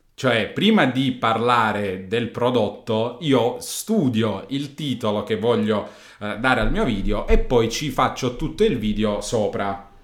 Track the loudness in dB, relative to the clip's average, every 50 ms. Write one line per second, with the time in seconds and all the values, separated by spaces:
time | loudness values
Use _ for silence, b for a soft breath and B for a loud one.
0 | _ _ _ -2 0 2 2 2 0 -2 -2 2 4 4 6 6 4 4 2 0
1 | 0 0 0 0 0 0 2 2 2 2 2 4 2 2 0 0 -2 -4 -4 -6
2 | -6 -4 -2 -2 -2 -4 -2 0 0 2 2 2 0 0 -4 -8 -6 -2 -2 0
3 | -2 -2 -6 -4 0 2 4 4 4 2 0 -4 -8 -8 -8 -8 -4 0 0 2
4 | 2 2 2 2 0 0 -2 -4 -6 -6 -6 -6 -6 -8 -10 -8 -4 -4 -4 -2
5 | -2 -2 -2 -2 -2 -2 -4 0 2 2 2 2 2 0 0 -2 -2 B B B
6 | B B B B -8 -8 -6 -2 2 2 2 4 2 0 2 0 0 0 -2 -2
7 | 0 0 0 -2 2 2 2 2 4 4 2 2 2 2 -2 -4 -6 -4 0 0
8 | 0 0 0 -2 -4 -4 -4 -4 -6 -6 0 0 0 0 0 0 -2 -2 0 0
9 | 0 0 0 -2 -4 -2 -2 0 0 0 -2 -2 -4 -4 -4 -6 -12 -18 -20 -20